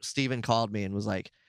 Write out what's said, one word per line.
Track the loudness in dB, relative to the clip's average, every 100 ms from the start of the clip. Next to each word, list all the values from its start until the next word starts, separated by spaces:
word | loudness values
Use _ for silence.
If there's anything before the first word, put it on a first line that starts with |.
Steven | -6 -2 0 0
called | 2 4 4
me | 0
and | -2
was | -2 -2
like, | -2 -6 -16